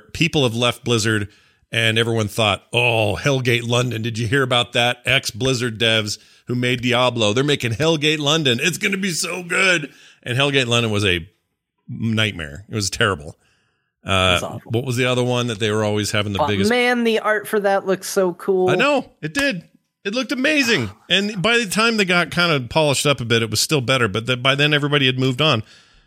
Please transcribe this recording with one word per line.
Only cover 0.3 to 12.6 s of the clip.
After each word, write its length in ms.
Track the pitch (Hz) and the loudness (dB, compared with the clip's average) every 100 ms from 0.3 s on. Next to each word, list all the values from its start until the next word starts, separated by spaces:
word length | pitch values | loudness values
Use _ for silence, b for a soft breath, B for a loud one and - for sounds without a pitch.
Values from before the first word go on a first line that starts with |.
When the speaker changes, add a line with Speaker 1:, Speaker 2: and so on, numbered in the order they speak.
| 160 | 2
Speaker 1:
have 120 | 127 113 | 0 0
left 280 | 120 - | -2 -2
Blizzard 460 | 120 117 110 110 98 b b b _ | -2 0 2 0 -4 b b b _
and 260 | 117 113 113 | -2 0 0
everyone 300 | 117 113 104 | 0 0 -2
thought, 360 | - 107 92 - | 0 0 0 -2
"Oh, 460 | 117 120 113 104 92 | -2 0 2 0 0
Hellgate 480 | 143 135 120 120 117 | 0 0 0 -2 0
London, 340 | 120 123 113 | 0 0 -4
did 160 | 117 110 | -6 -4
you 100 | 113 | -2
hear 160 | 139 | 0
about 300 | 127 123 120 | 2 0 0
that? 280 | 123 120 123 - | 0 0 -2 0
Ex-Blizzard 760 | 135 - 107 131 127 123 107 | 0 -2 -4 -2 0 -2 -2
devs 380 | 113 113 104 - b b - | 0 0 -2 -6 b b -6
who 80 | 123 | -2
made 260 | 123 123 | 0 0
Diablo, 520 | 123 120 127 120 104 | 0 2 2 2 2
they're 100 | 113 | 2
making 280 | 143 139 120 | 0 0 -2
Hellgate 460 | 113 160 160 151 156 | -2 0 0 0 0
London. 400 | 143 160 135 117 | 0 2 2 0
It's 160 | 170 147 | -2 -2
gonna 200 | 208 196 | -4 -2
be 140 | 196 | -4
so 320 | 156 175 180 | -4 -6 -8
good." 480 | 175 180 190 175 147 B B B | -4 0 2 0 -4 B B B
And 140 | - 123 | -4 0
Hellgate 300 | 143 135 120 | 0 0 2
London 240 | 117 117 | 2 2
was 120 | 104 | 0
a 240 | 101 87 85 _ _ _ _ _ - | 2 0 -4 _ _ _ _ _ -14
nightmare. 800 | - 113 110 110 87 76 76 | -6 -2 0 0 -2 -10 -12